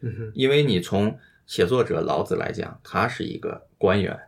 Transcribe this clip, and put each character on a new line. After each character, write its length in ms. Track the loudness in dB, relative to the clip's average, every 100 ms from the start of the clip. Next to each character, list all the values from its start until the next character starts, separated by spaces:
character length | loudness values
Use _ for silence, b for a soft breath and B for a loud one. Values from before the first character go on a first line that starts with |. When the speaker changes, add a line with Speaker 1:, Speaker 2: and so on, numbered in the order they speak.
Speaker 1:
嗯 120 | -8 -8
哼。 140 | -8
Speaker 2:
因 140 | 0 2
为 120 | 4
你 180 | 4 2
从 360 | 0 0 0 -2 b b b
写 200 | 0 2
作 160 | 2
者 180 | 2 0
老 220 | 0 -2
子 140 | -2 -2
来 160 | -4
讲， 260 | -6 -8 -10
他 240 | -8 -2 -2
是 140 | -2
一 140 | -8 -6
个 280 | -8 -10 -14 0
官 220 | 2 4
员 160 | 2 -4